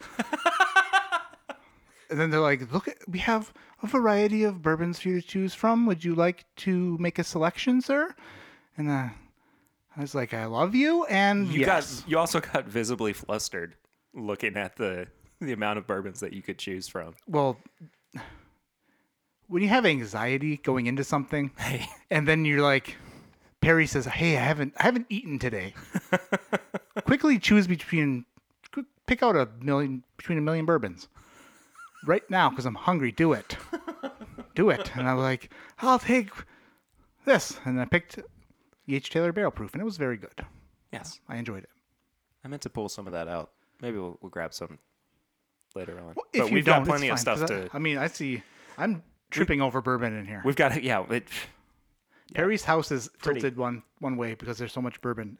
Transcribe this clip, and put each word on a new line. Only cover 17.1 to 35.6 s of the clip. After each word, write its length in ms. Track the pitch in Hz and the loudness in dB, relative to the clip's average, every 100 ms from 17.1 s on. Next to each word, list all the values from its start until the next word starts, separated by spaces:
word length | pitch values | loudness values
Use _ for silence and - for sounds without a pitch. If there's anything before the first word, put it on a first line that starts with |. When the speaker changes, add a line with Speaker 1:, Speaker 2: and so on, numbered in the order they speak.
| - - | -16 -4
Speaker 2:
Well, 320 | 151 139 120 - _ 156 _ _ - - - _ _ _ _ _ _ _ _ _ _ - | 0 0 -2 -12 _ -20 _ _ -18 -16 -20 _ _ _ _ _ _ _ _ _ _ -4
when 140 | 175 | 0
you 60 | 202 | 4
have 160 | 254 | 4
anxiety 720 | 208 139 107 107 120 135 151 147 | 4 2 -2 -4 -2 0 -2 -2
going 280 | - 127 120 | 0 0 0
into 180 | 135 | -2
something, 460 | 135 147 135 147 139 - | -2 -2 -2 -4 -4 -6
Speaker 1:
Hey. 280 | 117 127 113 - _ | -6 -6 -8 -14 _
Speaker 2:
and 160 | 156 147 | 0 4
then 200 | 160 156 | 4 4
you're 160 | 143 | 4
like, 340 | 143 135 - - - - - _ _ _ | 4 4 0 -12 -20 -20 -20 _ _ _
Perry 260 | 156 165 156 | 4 6 4
says, 200 | 143 120 | 0 -2
"Hey, 300 | - 165 139 | 0 2 2
I 20 | |
haven't, 320 | 131 151 135 - | 2 0 -2 2
I 60 | |
haven't 220 | 214 240 240 | 2 2 -2
eaten 280 | 208 208 139 | -6 -6 -4
today." 360 | 123 104 95 - - 185 - 180 - 190 | -4 -4 -8 -12 -8 -6 -2 -4 -2 -6
Speaker 1:
<laughs> 680 | - 214 - - - 214 | -2 -6 -4 -12 -8 -6
Speaker 2:
Quickly 340 | - 277 311 240 | 0 4 4 4
choose 280 | - 208 180 | 6 6 6
between, 580 | 170 - 165 147 127 - _ _ _ - | 0 0 0 2 0 -6 _ _ _ -12
qu-, 140 | 285 254 _ - | -12 -12 _ -4
pick 160 | 254 | 2
out 140 | 240 165 | 4 4
a 100 | 117 117 | 2 -2
million, 440 | 135 139 143 131 - - | 0 0 0 -4 -10 -12
between 220 | - 160 | -4 0
a 20 | |
million 240 | 151 160 | 0 0
bourbons 440 | 160 160 107 85 - - - - - _ _ - - - 147 | 2 2 0 -8 -18 -20 -20 -20 -20 _ _ -20 -20 -6 0
right 160 | 196 - | 0 2
now 180 | 185 160 | 4 4
'cause 140 | 131 | 4
I'm 120 | 123 110 | -4 -2
hungry. 340 | - 175 123 | 0 2 0
Do 220 | 110 165 | 2 4
it. 240 | 113 - - - 330 - - 269 - 214 - - | 4 -2 -12 -10 -10 -10 -12 -12 -12 -18 -18 -8
Do 160 | - 202 | 2 4
it. 240 | 123 - 127 | 2 -2 -2
And 120 | 127 | 0
I'm 100 | 131 | 2
like, 320 | 131 127 - - | 0 -2 -6 -20